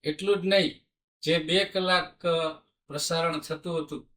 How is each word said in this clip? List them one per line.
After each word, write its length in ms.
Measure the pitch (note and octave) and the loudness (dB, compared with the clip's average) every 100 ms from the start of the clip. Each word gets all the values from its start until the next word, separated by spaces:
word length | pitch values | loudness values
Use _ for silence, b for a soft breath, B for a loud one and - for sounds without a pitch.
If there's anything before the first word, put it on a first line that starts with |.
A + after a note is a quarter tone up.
એટલું 380 | D3+ D3+ G3 G3+ | -4 -4 0 0
જ 40 | F3+ | 4
નહીં, 340 | G3 D#3 - _ _ _ _ | 4 2 -4 _ _ _ _
જે 160 | D3+ E3 | 0 0
બે 260 | D#3 F3+ | 2 0
કલાક, 640 | F#3+ F#3+ F#3 F3+ F3 _ F3 | 2 -2 2 0 0 _ 0
અ, 260 | E3 D#3+ D#3 _ _ _ | 0 0 -6 _ _ _
પ્રસારણ 520 | D3 - E3 E3 D#3 | -6 -2 0 0 -2
થતું 440 | - D#3 F3+ E3 | -6 -8 -4 -4
હતું 280 | D3 D3 - | -6 -10 -14